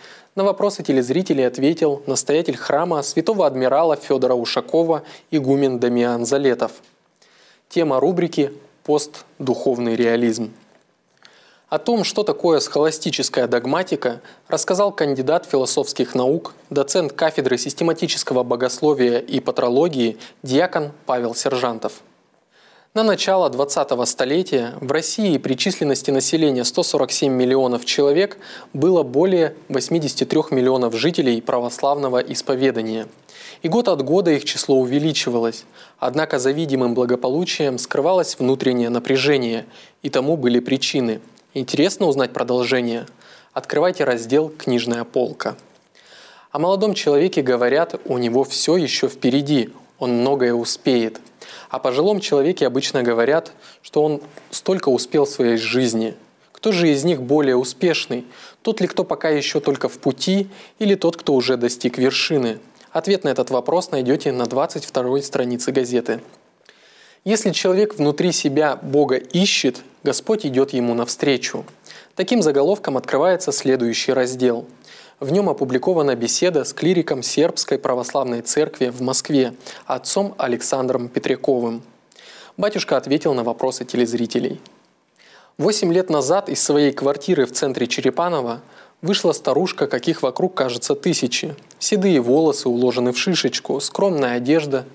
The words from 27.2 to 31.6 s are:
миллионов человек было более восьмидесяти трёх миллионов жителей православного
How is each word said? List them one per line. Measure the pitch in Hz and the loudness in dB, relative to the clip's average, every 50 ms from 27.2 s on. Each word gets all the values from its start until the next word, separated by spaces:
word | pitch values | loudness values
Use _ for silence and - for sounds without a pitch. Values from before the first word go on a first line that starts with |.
| 147 135 | 0 2
миллионов | 131 127 127 127 131 135 131 123 120 120 - | 2 2 2 4 4 4 2 2 0 -2 -2
человек | - - 147 143 139 143 175 202 196 - - - - - - - - - | -2 0 2 4 4 4 4 2 0 -2 -10 -18 -20 -20 -20 -18 -10 -4
было | 135 147 180 185 170 139 | 0 2 4 4 4 2
более | 123 123 147 180 196 185 170 160 143 - - - - | 2 2 2 2 4 4 2 2 2 -2 -8 -10 -4
восьмидесяти | 143 127 - - 165 170 151 135 - - 131 | -4 -4 -2 0 -2 0 -2 -2 -2 -2 -2
трёх | - - 156 151 - | 0 0 0 0 0
миллионов | 139 131 123 131 131 127 123 113 113 | 0 2 2 2 2 2 0 0 0
жителей | 113 131 170 170 - 143 127 117 113 | 0 0 0 0 0 0 0 0 0
православного | - - 127 123 | -2 -2 -2 -2